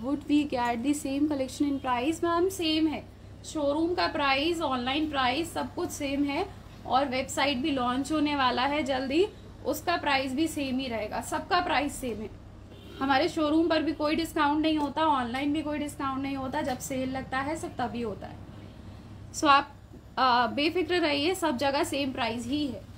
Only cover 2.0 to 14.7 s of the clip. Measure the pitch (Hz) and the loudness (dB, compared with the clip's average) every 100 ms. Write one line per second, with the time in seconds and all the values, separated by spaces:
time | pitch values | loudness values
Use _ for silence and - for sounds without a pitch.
2 | 277 330 339 339 370 370 320 311 311 254 | 0 0 2 2 2 2 0 4 2 0
3 | - - - - - 311 285 302 339 359 | -8 -16 -18 -16 -8 -2 0 2 2 2
4 | 339 320 277 269 320 330 294 254 247 285 | 0 2 2 4 2 0 0 0 0 0
5 | 302 277 247 269 330 302 262 - 349 - | 0 2 2 0 -2 -4 -6 -4 -6 -4
6 | 277 277 285 285 403 - - - - 247 | -2 0 0 0 -4 -8 -18 -12 0 2
7 | 285 254 269 302 277 254 311 269 247 254 | 2 0 -2 0 2 2 0 0 0 0
8 | 277 311 294 285 254 240 269 294 269 262 | 0 2 2 2 2 2 2 0 0 0
9 | 269 311 415 - - - - 302 - 349 | 2 2 2 -2 -16 -8 -4 -2 0 0
10 | 285 269 269 262 320 302 269 254 262 226 | 2 0 0 0 0 -2 -2 -2 -2 -4
11 | 208 226 254 311 - 359 349 269 285 - | -4 -6 -4 -4 0 2 2 2 0 -2
12 | 254 208 220 - - - - - - - | -6 -6 -8 -12 -18 -18 -18 -18 -14 -2
13 | 269 269 330 330 294 320 339 320 294 302 | 2 4 4 2 2 4 4 2 0 0
14 | 302 320 330 330 285 302 320 | 0 0 0 2 2 4 2